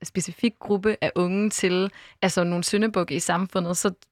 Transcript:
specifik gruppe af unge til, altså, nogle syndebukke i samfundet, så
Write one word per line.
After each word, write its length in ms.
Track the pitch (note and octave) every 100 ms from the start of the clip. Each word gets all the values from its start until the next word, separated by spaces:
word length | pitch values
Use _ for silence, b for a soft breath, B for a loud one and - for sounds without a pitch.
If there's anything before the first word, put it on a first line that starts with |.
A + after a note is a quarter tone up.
specifik 500 | E3 F#3+ E3+ - A#3+ -
gruppe 360 | - G3+ G#3+ G#3+
af 120 | -
unge 360 | - F3+ F#3+ G#3+
til, 400 | - F#3 F3+ G3 B B B
altså, 220 | F#3+ F3+
nogle 200 | F3 F3
syndebukke 500 | F3 G#3 A3 G3+ E3+
i 60 | C#3
samfundet, 560 | - F3 F#3 F#3+ F3 F3+
så 140 | G#3 F3 -